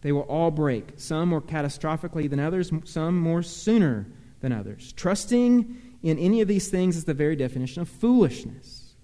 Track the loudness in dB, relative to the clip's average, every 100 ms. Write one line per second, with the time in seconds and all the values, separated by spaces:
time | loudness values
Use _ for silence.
0 | 0 0 0 0 2 2 0 0 -4 -16
1 | -6 -2 0 0 -2 -4 -4 -4 -4 -4
2 | -6 -4 -2 0 -2 -2 -2 -4 -4 -4
3 | 0 0 2 0 -2 -6 2 4 4 2
4 | -6 -14 -20 -8 -4 -4 -6 -12 -16 -6
5 | -2 -2 0 2 4 4 2 -8 -18 -6
6 | -2 2 2 2 4 2 0 0 0 0
7 | -2 0 0 0 -2 -2 -6 -6 -8 -2
8 | 4 6 6 2 -12 -14 -18 -20 -20 -20